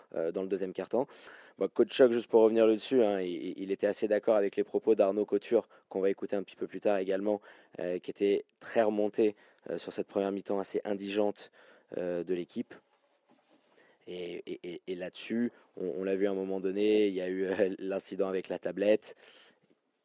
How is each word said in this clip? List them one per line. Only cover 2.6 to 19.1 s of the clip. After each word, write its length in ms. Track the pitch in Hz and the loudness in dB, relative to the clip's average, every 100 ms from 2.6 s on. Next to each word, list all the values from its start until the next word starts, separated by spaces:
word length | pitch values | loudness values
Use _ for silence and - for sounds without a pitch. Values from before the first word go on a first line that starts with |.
| 110 | 4
là-dessus, 360 | 110 - 131 | 4 2 2
hein, 160 | 104 98 | 4 2
il, 320 | 90 85 90 - | -4 -6 -8 -8
il 120 | 95 | -6
était 160 | 98 101 | -2 -2
assez 220 | 95 107 | 0 0
d'accord 280 | 104 - 107 | 2 2 2
avec 200 | 101 - | 2 0
les 80 | |
propos 300 | 101 104 - | -2 0 2
d'Arnaud 320 | 104 98 104 104 | 4 4 2 2
Couture, 420 | 101 - 113 - - _ | 0 4 2 2 -6 _
qu'on 100 | 98 | -2
va 80 | 95 | 0
écouter 280 | 98 98 101 | 0 -4 -4
un 60 | |
petit 140 | 92 - | -6 -8
peu 100 | 95 | -8
plus 140 | 95 | -2
tard 160 | 107 101 | 0 0
également, 460 | 95 95 101 104 - - _ - | 0 -2 0 -2 -4 -20 _ -8
euh, 180 | 87 90 | -6 -4
qui 120 | - | -6
était 360 | - 101 98 - _ | 0 2 2 -2 _
très 220 | - 120 | -2 2
remonté, 540 | 107 104 104 110 107 - _ _ - | 2 2 0 2 0 0 _ _ -12
euh, 80 | 87 | -10
sur 160 | - | -8
cette 140 | 98 95 | -10 -4
première 260 | 104 98 | -2 -2
mi-temps 260 | 98 - 101 | -2 -4 -4
assez 220 | 95 101 | -4 -6
indigente, 680 | - 101 101 107 104 - - _ - _ _ - | -4 -6 -4 -2 -2 -4 -14 _ -20 _ _ -8
euh, 260 | 90 87 | -6 -4
de 100 | 85 | -4
l'équipe. 380 | 90 87 113 - - _ _ _ _ _ _ _ _ _ _ _ _ - | -6 -6 -10 -10 -14 _ _ _ _ _ _ _ _ _ _ _ _ -14
Et, 340 | 90 87 87 - | -10 -8 -10 -10
et, 140 | 87 | -10
et, 180 | 90 85 - | -10 -12 -10
et 80 | |
là-dessus, 580 | 90 90 - - 113 120 - _ - | -8 -10 -12 -6 -2 -2 -6 _ -8
on, 160 | 92 87 | -6 -4
on 60 | |
l'a 120 | 95 95 | -2 0
vu 100 | 101 | 0
à 40 | |
un 40 | |
moment 240 | 95 95 95 | 0 -4 -4
donné, 480 | 95 98 107 107 104 | -2 0 2 4 2
il 60 | |
y 80 | 92 | 0
a 80 | 90 | -4
eu, 160 | 92 | -2
euh, 300 | 95 95 95 98 | -2 -2 -4 -6
l'incident 500 | 95 95 - 95 95 | -6 -6 -6 -4 -2
avec 200 | 95 87 | -4 -6
la 100 | 90 | -8
tablette. 560 | 92 90 101 107 - | -6 -2 2 2 0